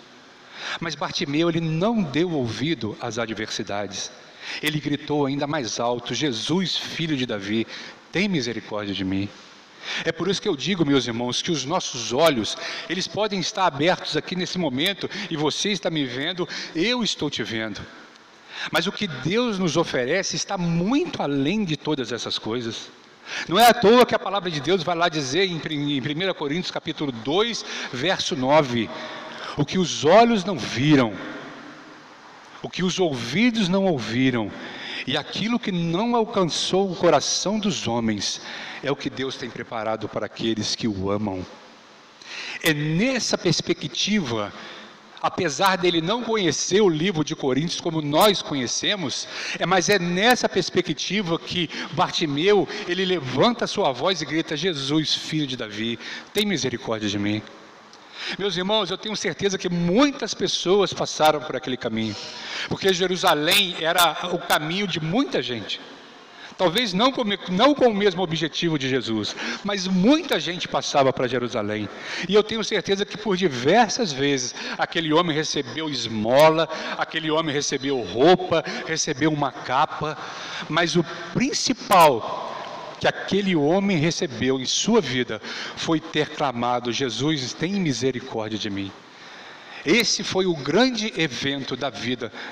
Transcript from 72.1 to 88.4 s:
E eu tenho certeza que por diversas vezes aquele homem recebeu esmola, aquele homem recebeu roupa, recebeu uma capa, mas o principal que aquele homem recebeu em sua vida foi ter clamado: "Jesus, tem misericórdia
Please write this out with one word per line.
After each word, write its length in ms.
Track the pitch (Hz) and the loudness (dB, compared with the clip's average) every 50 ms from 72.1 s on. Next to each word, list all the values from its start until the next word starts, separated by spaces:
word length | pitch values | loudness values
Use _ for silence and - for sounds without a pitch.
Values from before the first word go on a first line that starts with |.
| - - - 175 | -8 -6 -2 2
E 60 | 190 | 4
eu 80 | 208 202 | 4 4
tenho 200 | 208 220 226 196 | 4 0 -4 -4
certeza 400 | - 220 190 - - 196 196 202 | -2 -2 -2 0 0 0 0 0
que 140 | - - - | -4 -6 -6
por 180 | - 226 185 | -2 -2 0
diversas 760 | 175 190 170 131 120 123 143 185 233 233 185 - - 240 170 139 | 2 2 2 2 2 2 4 6 6 6 4 2 0 -2 -2 -2
vezes 400 | 131 139 143 143 131 123 - - - - - - - | 0 0 2 2 0 -2 -4 -6 -8 -8 -8 -4 -4
aquele 340 | 160 - - 170 165 156 | -4 -2 -2 -2 0 2
homem 240 | 151 165 180 170 147 | 4 4 4 2 0
recebeu 540 | 151 156 - - 156 135 120 117 156 160 156 | -2 -2 -2 -2 -4 -4 -6 -6 -6 -6 -6
esmola, 800 | 139 123 117 110 110 107 107 113 127 139 156 160 160 160 160 - - - - - - - | -4 -4 -6 -4 -4 -2 0 4 6 8 8 8 8 6 2 -2 -4 -6 -8 -6 -6 -4
aquele 320 | 156 - - 160 160 156 | -6 -4 -4 -4 -2 0
homem 220 | 151 160 160 156 151 | 0 0 0 0 -2
recebeu 460 | 147 143 - 151 135 131 139 139 127 110 | -2 -2 -2 -2 -2 -2 -2 -2 -2 -2
roupa, 600 | 90 92 117 139 170 185 180 - - 170 160 - - 214 - - - | -2 2 6 8 8 8 8 6 2 0 0 0 -2 -6 -8 -6 -6
recebeu 460 | 160 156 - 160 147 - 151 156 151 | -4 -4 -2 -4 -2 0 2 2 2
uma 180 | 147 143 131 | 2 0 -2
capa, 640 | - - - - 123 135 156 - - - 151 151 147 - - - - - - - - - 185 - | -4 -6 -6 -2 0 2 2 2 0 -4 -6 -6 -6 -8 -10 -12 -12 -12 -12 -10 -10 -10 -8 -2
mas 260 | 151 165 175 165 165 | 0 0 0 2 2
o 80 | 175 160 - - - - - - | 2 2 0 -2 -10 -10 -6 -2
principal 1160 | - 240 285 427 - - - 247 - - - 208 180 170 151 131 110 - - - - - - - - - - - - - - - - | 0 0 0 0 0 0 -2 -2 -2 0 6 8 10 10 10 8 6 0 -4 -6 -6 -8 -8 -10 -10 -10 -10 -12 -12 -12 -14 -10 -2
que 80 | - 156 | -2 -2
aquele 480 | - - - - 185 196 202 190 180 | -2 -2 -2 -2 0 2 2 4 4
homem 420 | 156 143 147 175 196 196 202 196 156 | 4 4 4 4 4 4 4 2 4
recebeu 640 | 139 170 156 - 196 156 123 110 127 127 131 135 | 2 2 2 0 -2 -4 -2 0 2 2 2 2
em 60 | 127 | 0
sua 360 | - - - - 196 233 226 | 0 -2 0 2 4 4 4
vida 400 | 160 127 127 127 123 117 113 107 - - - - - - - | 4 2 0 0 0 -2 -4 -6 -8 -8 -10 -10 -10 -10 -8
foi 240 | - - 143 165 156 | -6 0 0 0 0
ter 300 | - - - 156 143 - | 0 -2 -2 -2 -2 -2
clamado: 640 | - - 156 135 120 120 120 123 123 120 117 120 117 | -2 -2 -2 0 0 0 0 2 2 0 0 -2 -2
"Jesus, 580 | 110 139 127 110 113 135 156 160 143 127 113 | -2 -2 -2 -2 -2 0 0 0 -2 -4 -6
tem 220 | - - 156 175 202 | -6 -4 -4 -2 0
misericórdia 880 | 202 180 156 127 117 127 131 127 123 120 - - 113 | 0 0 0 0 0 0 0 0 -2 -4 -6 -6 -6